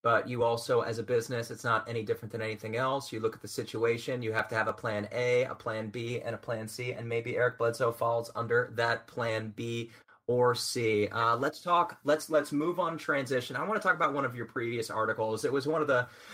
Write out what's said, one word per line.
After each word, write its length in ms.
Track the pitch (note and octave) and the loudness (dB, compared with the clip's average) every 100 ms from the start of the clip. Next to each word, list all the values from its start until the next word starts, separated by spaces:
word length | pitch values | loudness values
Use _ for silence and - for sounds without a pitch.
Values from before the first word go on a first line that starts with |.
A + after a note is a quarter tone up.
But 280 | A#2+ A2 A#2 | 4 2 2
you 140 | B2 | 2
also, 380 | A#2 A#2 - A#2+ | 2 2 2 2
as 160 | A2+ A2+ | 2 -4
a 60 | |
business, 480 | A2+ B2 A2+ A#2+ A#2 | 0 0 0 -4 -4
it's 120 | A2+ | -6
not 260 | B2 A2 A2+ | 0 0 0
any 140 | A#2 | -6
different 280 | G#2+ A2+ A2 | -2 -4 -4
than 100 | A2 | -6
anything 360 | A2 G#2 A2 A2+ | -6 -6 -4 -2
else. 340 | C3 C3+ - | 0 -2 -4
You 80 | - | -2
look 160 | A2 - | -2 -4
at 60 | |
the 60 | - | -8
situation, 760 | - A2 A2 A#2 A#2 B2+ B2+ | -8 -6 0 0 0 -2 -4
you 100 | A2+ | -2
have 160 | A2 G#2+ | -2 0
to 60 | A2+ | 0
have 120 | G#2+ | 0
a 60 | |
plan 360 | - A#2 G#2 G2+ | -2 -2 -2 -2
A, 320 | B2 B2 B2 | -2 2 4
a 120 | B2+ - | 2 -2
plan 340 | A#2+ A2 A2 | -6 -4 -6
B, 320 | B2 A#2 A#2+ | -6 -4 -4
and 140 | - A2 | -4 -8
a 20 | |
plan 300 | - A2+ G#2+ | -6 -6 -6
C, 260 | - B2 | -6 -6
and 140 | B2 A#2 | -6 -2
maybe 280 | A#2 A#2 A2+ | -2 -2 2
Eric 220 | B2 - | 2 2
Bledsoe 340 | A#2 A2+ A#2+ | 0 2 0
falls 400 | A2+ A#2 A#2 A#2 A2+ | 2 0 0 -2 -6
under 360 | A#2 A#2+ B2 A2+ | 2 2 2 0
that 320 | A#2 A2+ - | 0 0 -4
plan 440 | - A#2 A2 A2 G#2 | -4 -2 -2 -4 -6
B 360 | A#2 A#2 A#2 - _ - - | -4 -4 -6 -12 _ -12 0
or 260 | B2 B2 | 4 4
C. 540 | A#2 - B2 A2+ G#2+ G#2 | 4 -2 0 2 4 2
Uh, 280 | A2+ A2+ A#2 | 2 2 4
let's 240 | C#3 - | 0 -2
talk, 380 | F3 F3 E3+ - | 2 4 4 -2
let's, 260 | C#3 D3+ - | 2 2 4
let's 220 | D3+ C#3+ | 2 2
move 280 | D3 D#3+ F3 | 0 0 0
on, 200 | E3+ D#3+ | -2 -2
transition. 560 | - C#3+ B2+ C3 A#2+ B2+ | 0 0 2 -2 -2 -4
I 100 | F3 | -2
wanna 140 | G#3+ | 0
talk 160 | G3 E3 | 2 2
about 180 | D#3 | 2
one 120 | C#3 C3 | 2 -2
of 100 | A#2+ | -4
your 100 | A2 | -6
previous 460 | C3 A#2 A#2+ A2 | -4 -2 -2 -2
articles. 520 | A2 G#2+ A2 A2 A2 | 0 0 0 0 0
It 80 | C#3 | 0
was 160 | C#3 C3+ | 0 2
one 140 | D#3+ | 0
of 60 | D3 | 4
the, 200 | B2+ A#2 - - | 2 2 -10 -20